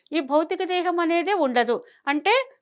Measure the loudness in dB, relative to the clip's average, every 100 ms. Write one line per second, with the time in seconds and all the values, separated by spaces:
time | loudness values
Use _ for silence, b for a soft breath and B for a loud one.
0 | b -4 0 0 0 -4 -2 -2 0 0
1 | 0 0 0 0 0 0 0 -2 b b
2 | -4 -2 2 2 0 _